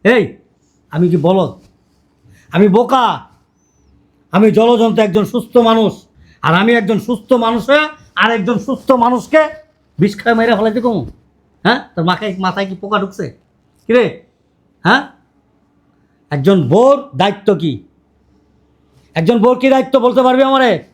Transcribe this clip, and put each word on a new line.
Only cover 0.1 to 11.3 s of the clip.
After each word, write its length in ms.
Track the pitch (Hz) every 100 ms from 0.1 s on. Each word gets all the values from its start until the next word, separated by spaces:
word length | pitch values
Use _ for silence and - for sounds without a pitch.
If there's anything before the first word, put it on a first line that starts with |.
| 240 175 - _ _ _ _ _
আমি 180 | 156 175
কি 80 | 170
বলদ? 340 | 160 190 151 - _ _ _ _ _ _ _ _ _
আমি 160 | 165 202
বোকা? 520 | 196 240 262 226 151 - _ _ _ _ _ _ _ _ _ _
আমি 180 | 180 220
জলজন্ত 480 | 208 226 240 226 208
একজন 260 | 208 185
সুস্থ 320 | 196 240 - 247
মানুষ, 360 | 226 226 214 - _ _ _ _
আর 120 | 147
আমি 180 | 170 220
একজন 280 | 233 196 214
সুস্থ 320 | - 247 -
মানুষ 380 | 247 226 233 220
হয়ে 180 | 294 302 - _
আর 160 | - 214
একজন 280 | 233 180 214
সুস্থ 340 | - 247 -
মানুষকে 460 | 254 240 247 - 311 302 - _ _ _ -
বিষ 200 | 202 -
খায় 160 | 233
মেরে 220 | 226 226 202
ফেলাইতে 240 | 220 220
কমু? 260 | 240 202 117 - _